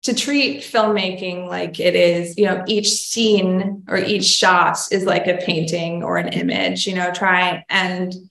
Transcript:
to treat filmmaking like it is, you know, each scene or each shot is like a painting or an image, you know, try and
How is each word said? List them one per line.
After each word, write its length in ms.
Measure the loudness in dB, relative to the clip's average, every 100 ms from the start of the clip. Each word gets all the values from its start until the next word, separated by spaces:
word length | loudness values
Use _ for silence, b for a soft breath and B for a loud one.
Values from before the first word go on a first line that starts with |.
to 120 | -2
treat 460 | -2 0 0 0 -2
filmmaking 880 | -2 0 2 0 -2 -6 -8 -8 -8
like 320 | -8 -8 0
it 160 | 2 4
is, 400 | 4 4 -2 0
you 60 |
know, 180 | 2 2 0
each 240 | 0 0
scene 880 | -2 -4 0 4 4 4 2 0 -6 -4
or 80 | -4
each 280 | 0 0 2
shot 520 | 4 4 4 2 0 -2
is 120 | -2
like 220 | 2 0 0
a 120 | -2
painting 640 | -2 -2 -2 -2 -4 -6
or 160 | -4 -2
an 100 | -2
image, 580 | -2 -2 0 -2 -2 -4
you 80 |
know, 160 | -2 -2
try 540 | 0 2 4 2 -2 -2
and 440 | 0 0 -2 -4 -6 -16